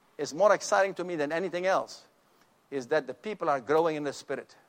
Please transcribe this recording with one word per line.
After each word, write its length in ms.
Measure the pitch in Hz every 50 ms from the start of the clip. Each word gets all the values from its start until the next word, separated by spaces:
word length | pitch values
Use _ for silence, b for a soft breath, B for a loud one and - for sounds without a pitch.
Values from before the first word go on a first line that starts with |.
| _ _ _
is 160 | - 143 - 139
more 180 | 165 180 208 190
exciting 420 | 160 - - 208 196 196 196 175
to 80 | - 175
me 120 | 180 175
than 160 | 151 143 143
anything 360 | 160 165 196 175 170 175 180
else 340 | 190 185 139 113 - - - - _ _ _ _ _ _ _ _ _ _ _ _ -
is 160 | 139 135 123
that 180 | 120 151 156 139
the 60 | - 147
people 360 | - - 214 208 - 170 156
are 120 | 143 135
growing 340 | 113 120 147 156 170 165 156
in 80 | 147 147
the 80 | 139
Spirit. 440 | 123 - - - 139 120 - - - - _